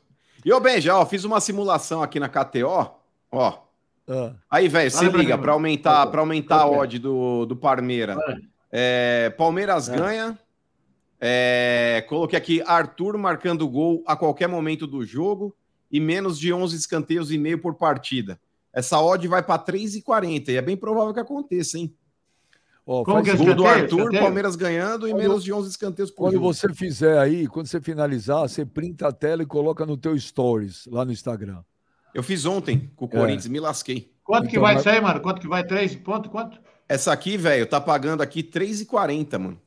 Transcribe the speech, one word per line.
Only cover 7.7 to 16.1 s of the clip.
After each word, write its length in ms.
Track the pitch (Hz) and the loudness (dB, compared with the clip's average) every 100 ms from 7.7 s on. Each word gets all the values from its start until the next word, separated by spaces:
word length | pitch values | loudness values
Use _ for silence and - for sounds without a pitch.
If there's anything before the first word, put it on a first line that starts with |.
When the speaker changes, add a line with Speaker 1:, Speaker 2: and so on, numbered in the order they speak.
| 127 123 123 104 | 0 0 -2 -2
Speaker 3:
Fala. 220 | 98 151 123 - _ _ | -4 -6 -8 -12 _ _
Speaker 1:
É, 600 | 113 127 123 120 120 117 - | -2 0 2 2 2 0 0
Palmeiras 500 | 160 170 202 175 123 | 0 0 0 0 0
Speaker 3:
É. 80 | 123 | -2
Speaker 1:
ganha, 420 | 185 220 226 214 _ _ _ _ _ _ _ - | -2 -2 -6 -10 _ _ _ _ _ _ _ -6
é, 840 | 120 123 123 123 123 120 117 113 110 | -2 2 2 2 2 2 2 0 -2
coloquei 300 | 151 160 175 | -4 -2 -2
aqui 240 | - 160 165 | 0 -2 2
Arthur 500 | 170 151 - 190 208 | 2 2 -4 -6 -2
marcando 500 | 190 160 180 165 156 | -2 -2 -2 -2 -2
gol 340 | 127 165 165 165 | 0 0 0 -2
a 100 | 151 | 0
qualquer 320 | 160 139 175 | 0 0 -2
momento 380 | 175 156 156 160 | -2 -4 -4 -8
do 180 | 135 | -8
jogo 500 | 107 123 185 196 202 - _ _ - | -8 -4 -4 -4 -6 -12 _ _ -4
e 100 | 147 | -2
menos 380 | 156 | 0